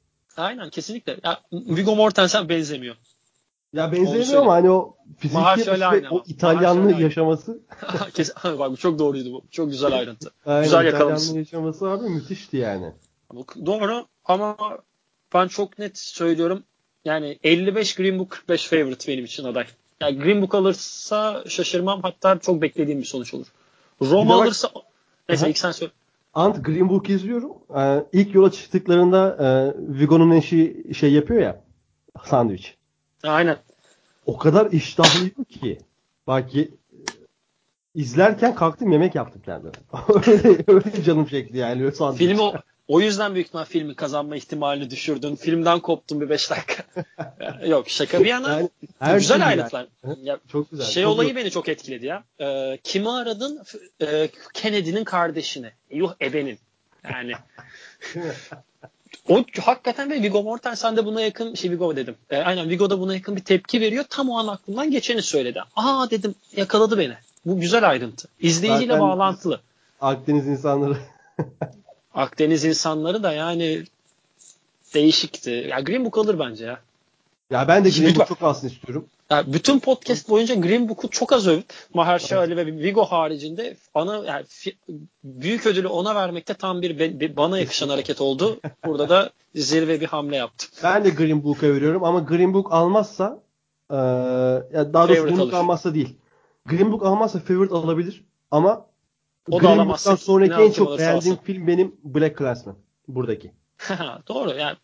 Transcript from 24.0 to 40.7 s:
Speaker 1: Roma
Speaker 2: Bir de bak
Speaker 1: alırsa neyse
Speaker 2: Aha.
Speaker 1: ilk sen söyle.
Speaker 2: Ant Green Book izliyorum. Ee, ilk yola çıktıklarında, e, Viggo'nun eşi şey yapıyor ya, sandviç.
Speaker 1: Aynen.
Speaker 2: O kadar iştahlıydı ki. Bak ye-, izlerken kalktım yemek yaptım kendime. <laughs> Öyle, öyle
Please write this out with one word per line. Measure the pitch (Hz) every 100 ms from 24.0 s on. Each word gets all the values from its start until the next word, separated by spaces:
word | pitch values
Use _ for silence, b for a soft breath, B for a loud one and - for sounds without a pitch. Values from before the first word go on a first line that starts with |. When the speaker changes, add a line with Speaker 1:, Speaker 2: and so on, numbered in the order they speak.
Speaker 1:
Roma | 135 185
Speaker 2:
Bir | 214
de | 233
bak | 226
Speaker 1:
alırsa | 208 - - - _ _ _ -
neyse | 160 160
Speaker 2:
Aha. |
Speaker 1:
ilk | 151
sen | 180
söyle. | 156 165 _ _ _ _
Speaker 2:
Ant | 156 190 202 127
Green | 160 185
Book | 190 196
izliyorum. | 196 190 240 277 - - 139
Ee, | 139 143 143
ilk | 185 202 190
yola | 190
çıktıklarında, | 190 - 185 185 175 180 190 190 -
e, | 135 131 135 - 151 135
Viggo'nun | 147 160 165
eşi | 165 156 165 165 - - 160
şey | 147
yapıyor | 147 147 233
ya, | 113 - _ _ _ _ _ - -
sandviç. | 131 117 92 - - _ _ _ _
Speaker 1:
Aynen. | 151 156 170 - _ _ _ _ _ _ -
Speaker 2:
O | -
kadar | 156 175 214
iştahlıydı | 170 - - 165 165 185 277 -
ki. | - 120 - _ _ _ _ -
Bak | 131 127 139
ye-, | 160 - _ _ - - _ _ _ _ _ _ _ 160
izlerken | 127 131 202 202 240 240
kalktım | 165 160 220
yemek | 151 180 160
yaptım | 113 - -
kendime. | 80 80 - _
<laughs> | - - 208 226
Öyle, | 208 240 170
öyle | 170